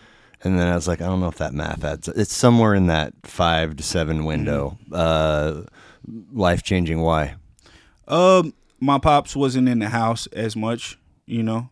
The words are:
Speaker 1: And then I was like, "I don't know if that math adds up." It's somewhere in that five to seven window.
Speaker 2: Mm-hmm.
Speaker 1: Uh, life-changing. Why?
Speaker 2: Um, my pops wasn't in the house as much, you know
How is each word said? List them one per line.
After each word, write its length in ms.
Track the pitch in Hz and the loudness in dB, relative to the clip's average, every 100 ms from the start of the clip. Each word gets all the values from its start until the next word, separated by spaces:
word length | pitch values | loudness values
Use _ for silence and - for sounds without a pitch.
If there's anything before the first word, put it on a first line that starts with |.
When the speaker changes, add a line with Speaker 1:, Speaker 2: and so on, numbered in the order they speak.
| - _ _ _ | -20 _ _ _
Speaker 1:
And 160 | 95 92 | -2 2
then 80 | 87 | 2
I 80 | 87 | 0
was 120 | 85 | -2
like, 140 | 82 | -4
"I 60 | 87 | -2
don't 120 | 92 | -2
know 80 | 87 | -2
if 100 | - | -4
that 140 | 78 69 | -6 -6
math 280 | 78 73 | -6 -6
adds 240 | 73 78 - | -6 -6 -6
up." 80 | - | -4
It's 160 | 104 | -4
somewhere 420 | - 123 117 110 98 | 2 4 6 6 4
in 100 | 90 | 4
that 280 | 80 65 - | 2 -2 -8
five 520 | - - 85 80 80 73 | -10 -2 0 0 -2 -6
to 60 | |
seven 400 | 76 87 78 80 | -4 -2 -2 -2
window. 540 | 78 76 71 71 71 - - | -2 -2 -2 -4 -4 -10 -10
Speaker 2:
Mm-hmm. 40 | |
Speaker 1:
Uh, 680 | 85 82 78 78 76 76 76 - - - - - 113 92 | -2 0 2 2 0 -2 -6 -12 -20 -20 -20 -18 -18 -10
life-changing. 720 | 123 90 87 - 95 82 80 | -2 0 0 0 0 0 0
Why? 320 | 82 78 73 - - _ - - _ _ - | 0 0 -2 -8 -20 _ -20 -20 _ _ -4
Speaker 2:
Um, 460 | 160 185 185 160 - _ - | 2 6 4 2 -6 _ -4
my 200 | 135 139 | 0 2
pops 360 | 160 147 - 139 | 4 2 2 -2
wasn't 320 | 139 127 127 | 0 2 2
in 120 | 117 | 2
the 100 | 107 | 0
house 380 | 117 113 113 - | 0 0 -2 -6
as 280 | - 110 107 | -6 -6 -4
much, 440 | 110 117 - - _ _ - | -4 -4 -8 -16 _ _ -8
you 160 | 117 | -4
know 280 | 110 110 123 | -2 -4 -6